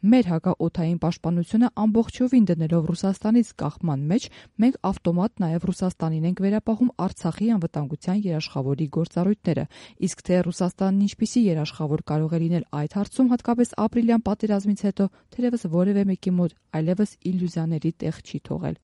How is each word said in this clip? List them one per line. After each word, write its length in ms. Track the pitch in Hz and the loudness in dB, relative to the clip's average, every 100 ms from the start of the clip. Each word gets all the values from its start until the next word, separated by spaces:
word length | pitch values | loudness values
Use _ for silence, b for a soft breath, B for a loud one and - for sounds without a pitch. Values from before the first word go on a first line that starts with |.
| 196 | 6
մեր 160 | 254 190 | 4 4
հակաօդային 680 | 165 185 - 165 - 165 170 | 0 0 0 -2 0 -2 0
պաշտպանությունը 680 | 160 170 165 175 170 220 240 - | -2 -2 -2 -2 0 2 2 2
ամբողջովին 640 | 214 214 226 - 254 254 196 | 0 2 0 -2 2 4 4
դնելով 320 | 170 160 170 160 | 2 2 0 0
Ռուսաստանից 580 | 175 190 190 214 233 226 - | -2 -2 -2 2 2 2 -2
կախման 440 | 147 - 170 139 147 | -8 -4 -4 -2 0
մեջ, 120 | 202 - B B - | -2 -2 B B 0
մենք 140 | 226 269 - | 0 2 -4
ավտոմատ 400 | 196 - 175 208 _ | -2 -2 0 -2 _
նաև 260 | 175 170 170 | -2 -2 -4
Ռուսաստանին 560 | 180 185 - 160 160 165 | -2 -4 -2 -4 -2 -2
ենք 140 | 180 190 | 0 0
վերապահում 480 | 214 - 220 247 - | 0 -2 0 0 0
Արցախի 460 | 185 - 170 160 214 226 | -6 -4 -6 -2 0 0
անվտանգության 680 | 165 - 143 147 - 190 208 | 0 -4 -6 -6 -4 -2 -2
երաշխավորի 580 | 156 151 - 135 139 151 | -4 -4 -4 -2 -2 -2
գործառույթները, 720 | 160 165 - 180 214 - 143 - B B B 185 | -2 -2 0 0 0 0 -2 -4 B B B -6
իսկ 120 | - | -6
թե 140 | - 180 175 | 0 0 0
Ռուսաստանն 580 | 175 185 - 190 196 202 | -2 -4 0 0 2 0
ինչպիսի 320 | - 220 - 220 | 0 -2 2 2
երաշխավոր 560 | 160 151 - 151 151 - | 2 -2 -4 -2 -2 -2
կարող 260 | 151 156 | -2 0
է 80 | 165 165 | 0 0
լինել 200 | 175 - | -2 -2
այդ 200 | 147 151 - | -6 -4 -4
հարցում, 300 | 208 - 262 | -6 0 2
հատկապես 360 | 240 - 240 240 - | 2 0 0 0 0
ապրիլյան 440 | 220 240 233 226 220 | -2 2 2 2 2
պատերազմից 500 | 202 214 202 202 202 202 | -2 0 0 0 0 -2
հետո, 180 | - 196 b b | 0 -2 b b
թերևս 300 | - 247 240 180 | -2 -2 0 -2
որևէ 320 | 165 185 202 202 | 2 2 2 2
մեկի 200 | 185 - 180 | 0 0 0
մոտ 200 | 170 - _ | 0 -2 _
այլևս 400 | 156 160 190 208 - - | -4 -2 0 0 -2 -4
իլյուզիաների 600 | 180 175 165 160 165 165 165 | -2 -2 -2 -2 -2 -2 -4
տեղ 140 | - - | -6 -8
չի 160 | - 143 - | -10 -12 -8
թողել"։ 280 | 151 151 160 | -6 -6 -8